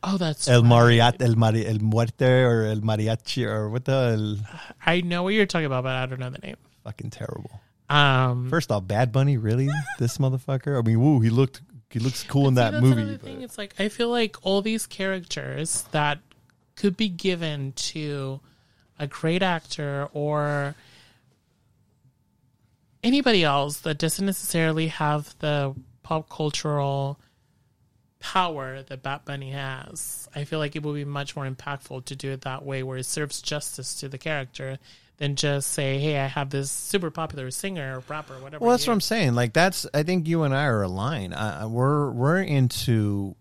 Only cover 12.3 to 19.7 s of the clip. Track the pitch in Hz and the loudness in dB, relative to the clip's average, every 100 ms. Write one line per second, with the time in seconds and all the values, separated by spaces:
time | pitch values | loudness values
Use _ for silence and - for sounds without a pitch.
12.3 | 139 139 123 117 101 127 120 104 104 - | 2 4 6 4 6 6 6 2 -6 -12
13.3 | 87 247 - 202 - 202 208 233 240 220 | -14 -14 -12 -14 -4 -4 -2 -2 0 -2
14.3 | - - 196 208 220 - - 190 190 175 | -2 0 0 0 -4 -6 -6 -4 -4 -6
15.3 | - 135 135 165 - - 156 147 147 _ | -8 -8 -6 -4 -6 -4 0 0 -2 _
16.3 | _ _ _ _ - 202 180 220 175 190 | _ _ _ _ -2 -2 0 -2 0 -2
17.3 | 180 165 147 135 131 - 160 151 143 135 | -2 -4 -4 -6 -6 -8 -6 -6 -6 -6
18.3 | 135 _ _ _ _ _ _ 147 - 160 | -8 _ _ _ _ _ _ -10 -4 0
19.3 | 175 190 170 - | 2 2 0 -4